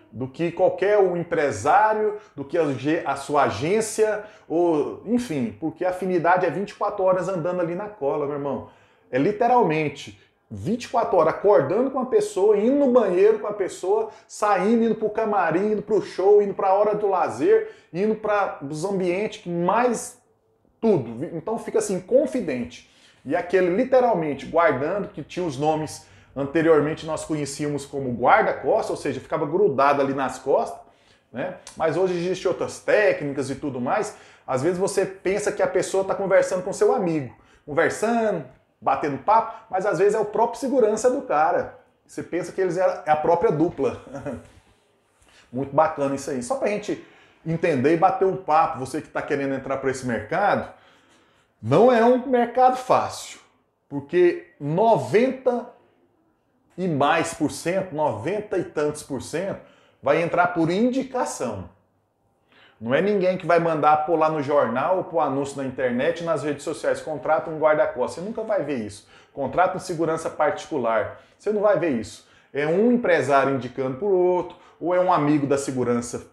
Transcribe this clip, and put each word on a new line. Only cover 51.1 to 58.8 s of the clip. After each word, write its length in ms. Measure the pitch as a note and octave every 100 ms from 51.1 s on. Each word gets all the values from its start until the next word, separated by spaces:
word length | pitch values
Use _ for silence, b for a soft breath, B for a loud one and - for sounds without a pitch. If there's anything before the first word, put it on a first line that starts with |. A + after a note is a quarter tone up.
| b b b b _
não 300 | A2 C#3+ A#3+
é 120 | A#3+
um 240 | A#3 B3+ C4+
mercado 480 | B3 A#3+ B3 B3+ B3+
fácil, 640 | - C3 G2+ - - - _ _ _ _ _
porque 600 | C#3+ C#3 F3 F3 - - -
noventa 1120 | C#3+ E3 A3+ G3+ A#2 E3 B3+ B3+ - A#3+ - - _ _ _ _ _ _ _ _ _ -
e 120 | F3+
mais 460 | D3 C#3+ E3 D#3+ -
por 160 | D3
cento, 420 | - E3 F#3+ -
noventa 640 | D3 D3+ G#2+ B2 G#3 G#3 F#3+
e 60 |
tantos 400 | C3+ -